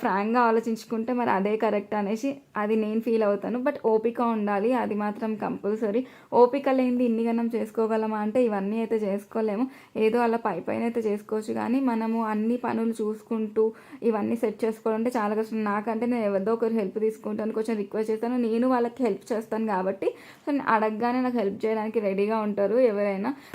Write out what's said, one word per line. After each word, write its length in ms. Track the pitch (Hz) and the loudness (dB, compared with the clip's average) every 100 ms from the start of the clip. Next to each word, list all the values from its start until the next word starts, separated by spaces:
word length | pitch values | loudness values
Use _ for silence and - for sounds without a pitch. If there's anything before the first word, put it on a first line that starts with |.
ఫ్రాంక్గా 400 | 233 196 208 240 240 | 2 0 2 4 4
ఆలోచించుకుంటే 640 | 226 226 220 - 233 226 247 | 4 0 -4 -4 -4 -2 0
మరి 140 | 233 196 | 2 2
అదే 160 | 196 220 | 0 0
కరెక్ట్ 280 | 220 208 202 214 | 2 0 -2 -2
అనేసి 320 | 202 220 277 277 - 214 | -2 -2 -4 -6 -8 -4
అది 140 | 208 220 | 0 0
నేను 160 | 214 220 226 | 0 -2 0
ఫీల్ 180 | 226 208 | 2 2
అవుతాను. 300 | 202 - 233 262 | 2 -2 -2 -2
But 100 | 285 226 | 0 2
ఓపిక 300 | 220 233 233 240 226 | 2 2 0 0 0
ఉండాలి, 340 | 208 202 220 254 | 0 0 2 0
అది 120 | 208 208 | 0 -2
మాత్రం 300 | 208 214 220 214 | -2 -2 -4 -4
కంపల్సరీ. 580 | 208 - 202 214 226 214 254 - - 233 | -4 -4 -4 -2 0 0 -2 -10 0 6
ఓపిక 300 | 240 277 269 262 | 6 4 0 2
లేనిది 260 | 254 247 247 | 2 2 0
ఇన్ని 140 | 226 233 | 0 0
గణం 200 | 233 233 226 | -2 -2 -4
చేసుకోగలమా 640 | 220 - 220 220 220 214 208 | -4 -2 0 0 0 -2 0
అంటే 140 | 226 240 | 2 2
ఇవన్నీ 300 | 208 196 226 | 2 -2 -2
అయితే 140 | 226 226 | -2 0
చేసుకోలేము. 640 | 214 202 202 233 220 202 262 - - 226 220 | 0 -2 -4 -4 -2 0 -4 -6 -10 0 2
ఏదో 140 | 240 240 | 2 2
అలా 120 | 226 226 | 0 -2
పై 100 | 175 185 | -4 -4
పైన 120 | 220 233 | -2 -2
అయితే 140 | 233 220 | -2 -2
చేసుకోవచ్చు, 420 | 208 208 214 214 226 | -2 -2 -4 -4 -4
కానీ 220 | 214 254 262 | 0 0 0
మనము 320 | 226 220 226 220 | 0 0 0 0
అన్ని 260 | 214 220 240 | 0 0 0
పనులు 320 | 233 226 226 220 | -2 0 -2 -2
చూసుకుంటూ 640 | 214 214 - 226 220 214 220 226 - 277 233 | -4 -4 -6 -4 -2 2 0 0 -12 -2 0
ఇవన్నీ 280 | 214 220 233 | 0 0 0
సెట్ 140 | 226 214 226 | -2 0 -2
చేసుకోవాలంటే 460 | 220 226 220 226 247 | -2 -2 0 0 0
చాలా 180 | 208 214 | 0 0
కష్టం. 200 | 220 220 214 | -2 -2 0
నాకంటే 380 | 202 214 220 240 | -2 -2 -2 0
నేను 120 | 247 208 | 0 2
ఎవరిదో 240 | 196 196 226 | 0 2 0
ఒకరు 180 | 226 226 | 0 0
హెల్ప్ 180 | 196 214 220 | -2 0 -2
తీసుకుంటాను, 480 | 214 214 214 214 220 | -2 -6 -4 -2 -2
కొంచెం 180 | 220 220 | -2 -2
రిక్వెస్ట్ 280 | 202 208 220 | -2 -2 -2
చేస్తాను, 260 | 220 233 247 233 | -2 0 0 2
నేను 180 | 233 254 | 2 2
వాళ్ళకి 300 | 254 233 240 247 | 2 0 0 0
హెల్ప్ 200 | 196 - | 0 -2
చేస్తాను 340 | 220 226 220 220 | -4 -2 -2 0
కాబట్టి 360 | 196 190 196 359 - - - - | 0 0 -2 -2 -4 -10 -10 -4
so 40 | 285 | -2
నేను 120 | - 220 | 2 2
అడగగానే 440 | 220 214 240 247 254 | 2 0 0 0 0
నాకు 120 | 240 | 0
హెల్ప్ 180 | 202 196 220 | -2 -2 -2
చేయడానికి 340 | 220 214 226 208 | 0 0 0 0
రెడీగా 320 | 196 202 220 214 | 2 0 0 0
ఉంటారు 320 | 202 202 233 254 | 0 2 4 4
ఎవరైనా. 400 | 202 202 190 226 285 - | 4 0 0 -4 -6 -10